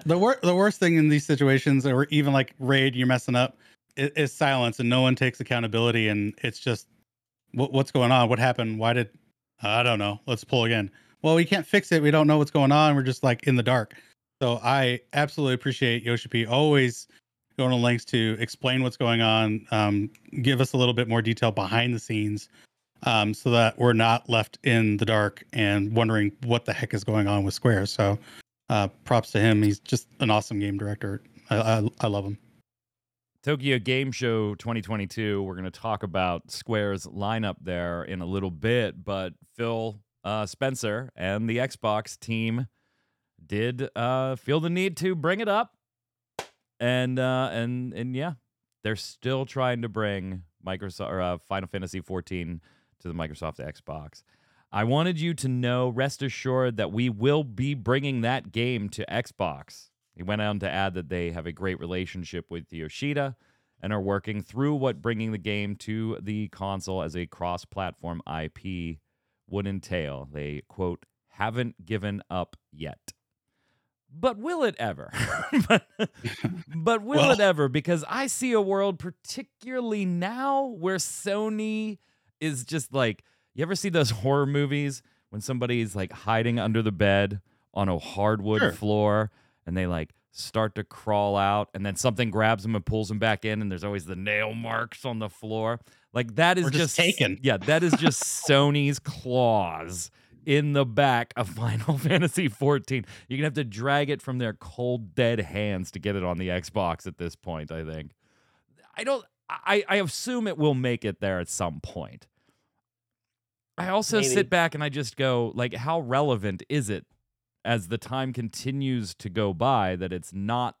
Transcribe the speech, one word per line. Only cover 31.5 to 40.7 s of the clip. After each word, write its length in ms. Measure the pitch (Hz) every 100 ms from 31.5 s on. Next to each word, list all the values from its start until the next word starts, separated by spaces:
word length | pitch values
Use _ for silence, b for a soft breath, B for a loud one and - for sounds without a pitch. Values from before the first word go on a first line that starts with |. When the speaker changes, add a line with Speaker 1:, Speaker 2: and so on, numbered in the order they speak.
Speaker 1:
I, 60 | 110
I, 320 | 110 110 107 -
I 60 | 113
love 180 | 101 98
him. 140 | 104 _ _ _ _ _ _ _ _ _ _
Speaker 2:
Tokyo 340 | 139 147 139 127
Game 340 | 104 131 135
Show 440 | 117 123 113 104 101
twenty 260 | 117 117
twenty-two. 600 | 101 110 98 - 107 101
We're 100 | 95 90
gonna 140 | 92
talk 320 | - 113 104
about 480 | 101 92 90 85 -
Square's 560 | - - 110 104 98 -
lineup 520 | 98 101 113 104 -
there 420 | 90 87 87 87
in 180 | - 90
a 40 | 87
little 240 | 98 95
bit, 560 | 82 110 120 104 - 92
but 280 | 98 92 78 _
Phil, 460 | - 117 113 113 104 _ _
uh, 240 | 98 107 104
Spencer 640 | - 135